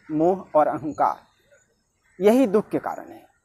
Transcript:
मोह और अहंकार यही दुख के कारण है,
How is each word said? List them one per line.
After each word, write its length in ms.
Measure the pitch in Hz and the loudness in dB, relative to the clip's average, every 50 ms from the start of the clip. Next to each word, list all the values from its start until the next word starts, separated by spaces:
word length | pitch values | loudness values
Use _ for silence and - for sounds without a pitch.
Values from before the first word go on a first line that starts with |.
| _ - | _ -8
मोह 340 | 156 151 160 180 190 185 202 - - | -4 0 0 0 0 -2 -4 -2 0
और 120 | 151 143 | 2 2
अहंकार 1600 | 131 135 - 151 156 139 - 135 98 - - - _ _ _ _ _ _ _ _ _ _ _ _ _ _ _ _ _ _ - 180 | 2 0 -4 -8 -8 -4 -2 -2 -2 -2 -4 -12 _ _ _ _ _ _ _ _ _ _ _ _ _ _ _ _ _ _ 0 2
यही 220 | 208 233 262 269 | 4 4 4 4
दुख 220 | 208 180 214 - - | 2 2 0 0 -2
के 100 | - 139 | -6 -6
कारण 300 | - 90 - - - - | -6 -6 -8 -10 -14 -18
है, 140 | - - - _ _ _ | -20 -20 -20 _ _ _